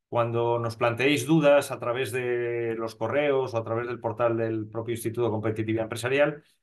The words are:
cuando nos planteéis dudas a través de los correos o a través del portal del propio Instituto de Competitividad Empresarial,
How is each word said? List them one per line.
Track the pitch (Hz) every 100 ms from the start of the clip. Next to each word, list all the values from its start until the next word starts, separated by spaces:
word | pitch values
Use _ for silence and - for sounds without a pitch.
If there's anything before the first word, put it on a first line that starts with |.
| _
cuando | 117 117 117 117 117
nos | 117 110
planteéis | 123 113 135 143 123
dudas | 160 143 143 135
a | 120
través | 117 120 120
de | 123 123 120 120 117 117 113
los | 113 -
correos | 139 143 147 135 127
o | 117
a |
través | 110 113 120
del | 117
portal | 117 110 120 113
del | 113 113 107
propio | 113 113 113
Instituto | 117 113 117
de |
Competitividad | 107 110 104 107 113
Empresarial, | 107 113 120 139 147 151 - _